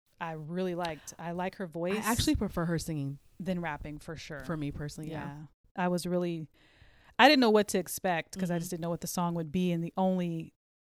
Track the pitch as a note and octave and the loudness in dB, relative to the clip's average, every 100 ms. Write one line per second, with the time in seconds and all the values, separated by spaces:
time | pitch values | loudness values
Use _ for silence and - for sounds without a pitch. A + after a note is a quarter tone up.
0 | _ - E3 D#3+ D3+ F3 F#3 F3 F3 D3+ | _ -10 -8 -8 -6 -4 -2 -2 -6 -8
1 | - - E3+ F3 F#3 - F3+ E3 F3 G#3 | -14 -12 -8 -4 -6 -6 -10 -4 -2 -2
2 | G#3 A#3+ - D4 G3+ - E3+ E3 - D#3 | 0 0 0 0 -2 -2 0 -2 -2 -6
3 | C#3 C#3 _ - F3+ F3 E3 D3 D3+ D3 | -6 -8 _ -10 -6 -4 -4 -6 -10 -12
4 | - D3+ - D3 C3+ D#3+ C#3+ C#3+ D3 - | -12 -12 -12 -10 -6 -4 -4 -4 -8 -8
5 | D#3 D#3+ D#3+ D3 D#3 _ _ - F3+ F3+ | -10 -8 -8 -12 -16 _ _ -2 0 0
6 | F3 F3+ F3 E3 D#3+ _ _ _ - - | 0 0 0 -4 -8 _ _ _ -20 -20
7 | - - B3+ D4 A#3 G#3+ G#3 G3 E3+ - | -2 8 10 10 8 6 6 0 -2 -2
8 | F#3+ E3 - F#3+ F3+ F3 F3 F3 E3+ E3+ | 0 0 -2 -4 -2 -2 -2 -4 -4 -4
9 | E3+ - F3 E3+ D#3+ F3 F3+ E3+ E3+ - | -4 -2 -2 -2 -2 0 2 0 -2 0
10 | F#3+ F#3 F3 E3 E3 _ _ _ | 2 2 -2 -4 -8 _ _ _